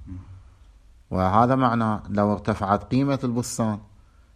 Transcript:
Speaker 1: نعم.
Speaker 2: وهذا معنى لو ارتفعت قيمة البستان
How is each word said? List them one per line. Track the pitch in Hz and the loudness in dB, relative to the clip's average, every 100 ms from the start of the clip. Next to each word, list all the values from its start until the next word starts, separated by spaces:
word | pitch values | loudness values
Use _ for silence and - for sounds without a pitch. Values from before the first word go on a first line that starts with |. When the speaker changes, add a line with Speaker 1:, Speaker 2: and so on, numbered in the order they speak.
| - | -14
Speaker 1:
نعم. | 92 - - - - - - - - - | -16 -16 -20 -20 -20 -20 -20 -20 -20 -4
Speaker 2:
وهذا | 90 92 104 123 | 0 2 4 4
معنى | 131 127 117 110 104 - | 4 2 2 0 -4 -4
لو | 101 104 | 0 2
ارتفعت | 101 107 104 98 101 | 0 -2 -2 0 0
قيمة | - 131 139 135 | 2 0 0 -2
البستان | 123 117 117 - 113 104 - - - - - | -2 -4 -4 -2 -2 -4 -10 -20 -20 -20 -20